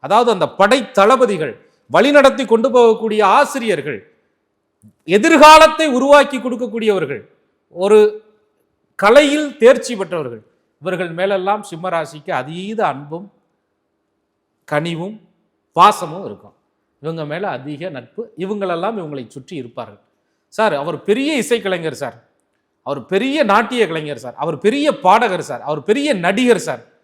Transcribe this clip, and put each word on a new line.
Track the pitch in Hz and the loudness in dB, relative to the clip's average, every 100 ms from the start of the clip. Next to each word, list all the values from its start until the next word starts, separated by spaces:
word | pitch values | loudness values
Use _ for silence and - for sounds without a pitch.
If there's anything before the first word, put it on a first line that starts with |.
அதாவது, | 139 208 240 | 0 0 2
அந்த | 202 147 - | 0 -2 0
படை | 202 262 208 | 2 2 0
தளபதிகள், | - 196 254 240 190 147 104 _ _ _ 147 | 2 4 4 2 -2 -6 -10 _ _ _ 2
வழி | 254 | 4
நடத்தி | 294 262 226 247 | 6 6 2 0
கொண்டு | 226 254 | 0 2
போகக்கூடிய | 247 233 220 220 214 202 233 | 4 4 2 -2 0 2 2
ஆசிரியர்கள், | 285 269 226 170 139 110 _ _ _ _ _ _ _ _ _ _ - | 2 -2 -4 -4 -4 -12 _ _ _ _ _ _ _ _ _ _ 0
எதிர்காலத்தை | 196 294 320 302 311 311 320 311 254 | 2 4 8 10 10 8 4 -2 0
உருவாக்கி | 277 285 277 262 | 4 4 4 -2
கொடுக்கக்கூடியவர்கள், | 254 240 240 226 220 190 147 123 - _ _ _ _ 170 | -8 -8 -8 -4 -2 -2 -2 -10 -14 _ _ _ _ -6
ஒரு | 190 214 214 214 _ _ _ _ _ _ _ - | 2 4 4 0 _ _ _ _ _ _ _ 0
கலையில் | 202 254 302 294 294 240 | 4 6 4 0 -4 2
தேர்ச்சி | 226 254 - 226 | 4 4 -2 -8
பெற்றவர்கள், | 180 170 131 113 _ _ _ _ | -6 -6 -8 -12 _ _ _ _
இவர்கள் | 151 180 180 165 | -8 -6 -6 -4
மேலெல்லாம் | 190 196 185 214 208 | -2 -2 -2 -4 -6
சிம்ம | 170 180 | -10 -6
ராசிக்கு | 170 151 151 147 151 | -4 -6 -12 -8 -6
அதீத | 131 165 196 220 185 | -6 -12 -10 -4 -4
அன்பும் | 135 147 165 202 _ _ _ _ _ _ _ _ _ _ _ _ _ _ | -4 -12 -16 -16 _ _ _ _ _ _ _ _ _ _ _ _ _ _
கனிவும் | 151 165 165 185 220 _ _ _ _ _ 165 | -4 -4 -8 -10 -14 _ _ _ _ _ 4
பாசமும் | 196 214 170 165 160 | 4 4 -8 -12 -14
இருக்கும். | 101 101 _ _ _ _ _ | -16 -20 _ _ _ _ _
இவங்க | 147 165 147 | -12 -10 -8
மேல | 160 196 131 | -8 -8 -8
அதிக | 139 143 180 | -10 -12 -12
நட்பு, | 139 120 - 226 - | -12 -16 -16 -16 -12
இவங்களெல்லாம் | 190 208 196 170 190 226 | -8 -6 -6 -4 -6 -8
இவங்களை | 160 143 120 | -10 -12 -14
சுற்றி | 143 131 170 | -18 -14 -14
இருப்பார்கள். | 123 - 110 101 _ _ _ _ _ | -12 -14 -16 -18 _ _ _ _ _
"சார், | - 220 143 | -4 -2 -2
அவர் | 147 151 - | -6 -8 -4
பெரிய | 226 277 294 | -2 -2 -4
இசைக்கலைஞர் | - 233 196 185 160 127 | -2 -4 -2 -6 -6 -8
சார், | 139 - _ _ _ _ _ _ - | -12 -12 _ _ _ _ _ _ -10
அவர் | 143 220 | -10 -4
பெரிய | 190 254 294 | -4 -2 -2
நாட்டிய | 226 202 220 247 196 | 2 2 0 -2 -2
கலைஞர் | 160 151 143 127 | -4 -8 -12 -14
சார், | - | -8
அவர் | 151 151 202 | -8 -2 -2
பெரிய | 277 294 - | 0 -2 0
பாடகர் | 185 208 226 180 143 | 2 2 2 -4 -8
சார், | 123 120 | -10 -8
அவர் | 151 | -8
பெரிய | 135 233 294 214 170 | -2 -2 0 -2 -2
நடிகர் | 202 247 208 160 | 0 2 0 -2
சார் | 123 _ _ | -12 _ _